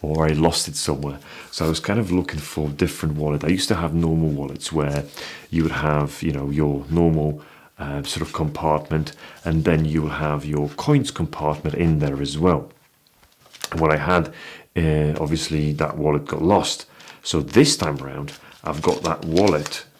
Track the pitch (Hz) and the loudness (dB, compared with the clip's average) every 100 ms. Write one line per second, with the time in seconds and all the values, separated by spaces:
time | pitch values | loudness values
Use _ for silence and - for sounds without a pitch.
0 | 76 78 78 76 80 78 - 73 - 71 | 0 2 2 4 4 2 -4 -4 -4 -2
1 | 71 71 - - - - 80 80 - 104 | -4 -8 -14 -20 -14 -4 -2 -2 0 -2
2 | 101 90 87 76 73 - 76 71 85 - | 2 0 0 -6 -8 -4 -4 0 -2 0
3 | 80 76 76 73 76 92 - 95 82 82 | -4 -2 -2 0 0 0 0 0 0 0
4 | 82 80 80 71 71 67 - 80 73 71 | 2 2 2 0 -6 -8 -4 -2 0 -2
5 | 69 - - - - 82 80 69 76 76 | -6 -12 -14 -14 -4 0 0 0 0 2
6 | 73 - 78 69 69 71 73 71 69 82 | 0 -2 -4 -2 -2 0 0 0 -2 2
7 | 85 80 76 76 - - - _ 73 71 | 4 4 0 -4 -12 -20 -20 _ -8 -8
8 | 69 - 78 - 78 71 80 76 - 78 | -6 -6 -6 -4 -4 -2 0 0 0 -2
9 | 76 - - - 87 80 78 80 78 78 | -2 -8 -20 -8 0 2 4 2 2 0
10 | 76 71 76 151 - 73 104 - - 147 | -2 -2 -2 -2 -2 -2 -2 -4 2 2
11 | 123 - 82 - 76 76 78 71 85 78 | 2 -4 -6 -2 -2 -2 -4 0 2 4
12 | 73 69 69 73 90 76 - - _ _ | 0 -2 -4 2 4 4 0 -18 _ _
13 | _ _ _ _ _ - - 82 80 76 | _ _ _ _ _ -14 -8 0 4 4
14 | 73 90 78 - - - - - 82 76 | 4 2 2 -6 -18 -18 -8 0 2 4
15 | 76 78 78 78 - 78 76 73 78 78 | 2 0 0 -2 0 0 0 0 -2 0
16 | 76 73 - 76 80 101 - - - - | 0 0 -2 0 4 4 2 -6 -10 -20
17 | - - - 85 67 - 147 - 82 71 | -20 -14 -4 -2 2 6 6 4 -2 -4
18 | 67 67 71 - - - - 73 - - | -8 -10 -10 -12 -20 -12 -8 -2 0 0
19 | 160 160 82 80 104 78 73 - - _ | 0 -2 0 4 4 4 -2 -10 -14 _